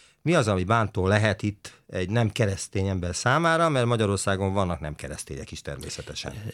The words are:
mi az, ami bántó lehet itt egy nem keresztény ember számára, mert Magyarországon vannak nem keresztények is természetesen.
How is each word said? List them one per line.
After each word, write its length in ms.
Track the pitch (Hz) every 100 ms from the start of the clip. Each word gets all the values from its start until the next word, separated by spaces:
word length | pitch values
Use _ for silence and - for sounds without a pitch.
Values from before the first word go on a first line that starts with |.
| - _
mi 120 | 151
az, 140 | 175 107
ami 160 | 95
bántó 420 | 92 117 104 - 92
lehet 360 | 104 107 95
itt 400 | 107 101 - - -
egy 240 | 95 92
nem 200 | 117 110
keresztény 560 | - 107 95 - 101 95
ember 280 | 95 87
számára, 540 | 87 123 143 165 165 165
mert 180 | 135 120
Magyarországon 680 | 117 104 101 - 95 98
vannak 280 | 98 92 78
nem 140 | 76
keresztények 560 | 76 67 - - 69 69
is 80 | -
természetesen. 720 | - 71 - - - 73 - - 110